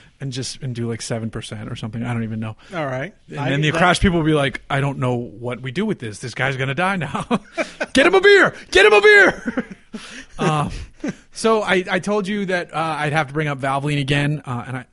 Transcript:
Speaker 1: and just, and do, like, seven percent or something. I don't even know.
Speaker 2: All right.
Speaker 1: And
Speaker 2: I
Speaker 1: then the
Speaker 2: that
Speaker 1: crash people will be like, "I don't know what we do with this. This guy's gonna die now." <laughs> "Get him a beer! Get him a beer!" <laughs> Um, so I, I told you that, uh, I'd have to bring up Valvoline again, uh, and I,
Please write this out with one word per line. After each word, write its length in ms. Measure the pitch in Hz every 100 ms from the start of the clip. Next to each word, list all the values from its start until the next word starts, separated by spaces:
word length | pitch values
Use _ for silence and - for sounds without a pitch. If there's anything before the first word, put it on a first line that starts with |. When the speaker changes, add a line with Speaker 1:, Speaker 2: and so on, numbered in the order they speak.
| - _
Speaker 1:
and 120 | 139
just, 280 | 123 120 -
and 140 | 135 117
do, 140 | 117
like, 120 | 113
seven 280 | - 117 113
percent 420 | 110 - 107 110
or 40 | 120
something. 280 | 113 113
I 100 | 120
don't 100 | 117
even 160 | 110 110
know. 180 | 110 - -
Speaker 2:
All 120 | 180 139
right. 280 | 131 170 _ -
Speaker 1:
And 100 | 147
Speaker 2:
I 100 | 143
Speaker 1:
then 120 | 143
the 100 | 151
Speaker 2:
that 60 | 160
Speaker 1:
crash 220 | 180 170
people 160 | 196 170
will 60 | 151
be 80 |
like, 280 | 151 139 - -
"I 120 | 139
don't 180 | 143 143
know 160 | 127 120
what 460 | 120 104 120 123
we 100 | 131
do 140 | 127 220
with 140 | 170
this. 200 | 113 101
This 140 | 123
guy's 240 | - 131 131
gonna 180 | 135 135
die 220 | 185 190
now." 280 | 139 214 - 240 - -
<laughs> 300 | - - -
"Get 120 | - 349
him 100 | 381
a 60 |
beer! 320 | 403 392 240 - -
Get 140 | 359 415
him 80 |
a 80 | 415
beer!" 640 | 415 403 349 - - 262 -
<laughs> 60 | - _ 214 - 262 - -
Um, 340 | 156 151 143 - - - 269 - _
so 300 | - 220 220
I, 240 | 180 190 190
I 100 | 185
told 280 | 196 208 190
you 180 | 208 185
that, 260 | 180 156
uh, 220 | 151 160 147
I'd 140 | 151
have 140 | 156 139
to 60 |
bring 140 | 147 151
up 120 | 135
Valvoline 420 | 135 139 147 143
again, 400 | 139 143 143 151 -
uh, 200 | 120 123
and 100 | 127
I, 80 | -